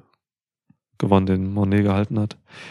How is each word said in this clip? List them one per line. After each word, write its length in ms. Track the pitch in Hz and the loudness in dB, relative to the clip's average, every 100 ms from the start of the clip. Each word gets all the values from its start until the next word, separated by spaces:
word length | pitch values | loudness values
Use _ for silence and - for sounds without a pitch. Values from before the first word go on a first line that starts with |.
| - _ _ _ _ _ _ _ _ - | -10 _ _ _ _ _ _ _ _ -4
gewonnen, 280 | 95 98 95 | 2 2 2
den 280 | 92 95 101 | 0 -2 -2
Moné 260 | 98 101 | 0 2
gehalten 380 | 101 98 104 107 | 2 0 -2 -2
hat. 180 | 107 - _ - - | -4 -6 _ -20 -12